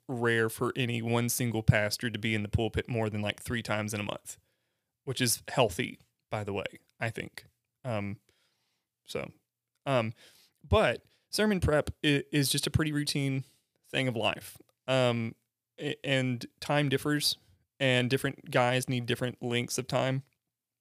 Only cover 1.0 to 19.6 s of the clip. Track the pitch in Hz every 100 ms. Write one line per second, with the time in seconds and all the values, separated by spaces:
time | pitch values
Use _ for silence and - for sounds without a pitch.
1 | 113 117 120 - 120 110 - 110 104 -
2 | 120 107 110 110 101 - 110 - - 117
3 | 110 107 104 - - 120 110 107 104 104
4 | 101 - - - _ _ _ _ _ _
5 | - 127 127 - - - 117 - 117 -
6 | _ _ _ 110 104 98 - - _ _
7 | 117 - - - - _ _ _ 127 110
8 | 101 98 _ _ _ _ _ _ _ _
9 | - - 67 - _ _ _ _ - 135
10 | 113 - - _ _ _ 143 214 170 -
11 | _ _ _ - 214 190 156 151 - -
12 | 151 143 - 147 131 143 - - 156 147
13 | 147 147 139 135 131 _ _ _ _ 139
14 | 131 113 104 - - - _ _ - 131
15 | 123 117 113 - _ _ _ - 147 -
16 | 139 135 127 123 143 _ - 147 147 131
17 | 147 147 - - _ _ _ _ 135 127
18 | 123 131 139 131 - 143 123 127 127 127
19 | 120 120 123 - 123 120